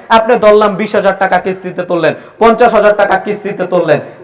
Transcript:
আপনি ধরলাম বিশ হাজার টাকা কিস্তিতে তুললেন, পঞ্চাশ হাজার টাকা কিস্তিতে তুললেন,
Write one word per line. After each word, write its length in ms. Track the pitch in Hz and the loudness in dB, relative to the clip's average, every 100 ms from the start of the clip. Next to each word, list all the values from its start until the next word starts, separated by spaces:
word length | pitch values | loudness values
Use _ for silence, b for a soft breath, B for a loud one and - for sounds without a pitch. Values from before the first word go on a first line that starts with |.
| B | B
আপনি 280 | 226 220 233 | 0 2 2
ধরলাম 380 | 214 208 214 | 4 4 2
বিশ 200 | 185 208 | -2 -4
হাজার 240 | 208 190 185 | -2 -2 -2
টাকা 200 | 190 180 | 0 -2
কিস্তিতে 440 | 190 185 180 175 | -2 -8 -8 -8
তুললেন, 320 | 180 175 160 B B - | -4 -2 0 B B 0
পঞ্চাশ 360 | 220 226 233 | 2 4 2
হাজার 220 | 214 208 208 | 4 2 2
টাকা 200 | 202 185 | 2 0
কিস্তিতে 500 | 214 196 196 202 180 | -4 -8 -8 -8 -4
তুললেন, 340 | 180 160 143 B B | -2 0 -2 B B